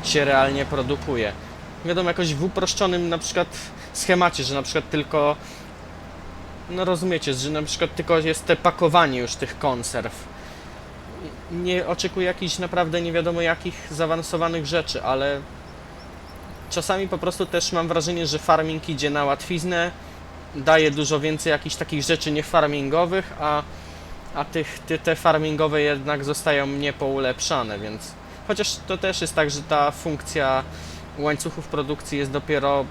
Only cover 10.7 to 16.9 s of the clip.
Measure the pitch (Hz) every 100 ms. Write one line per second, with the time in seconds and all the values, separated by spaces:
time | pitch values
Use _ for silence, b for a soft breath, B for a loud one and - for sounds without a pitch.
10.7 | B - - - - 160 - - 170 180
11.7 | 180 175 175 185 - 180 180 180 - 180
12.7 | 185 165 170 170 165 165 170 165 165 180
13.7 | - - 151 160 165 160 170 165 165 143
14.7 | 170 156 - - 131 139 139 147 - -
15.7 | - - - - - - - - - -
16.7 | - 165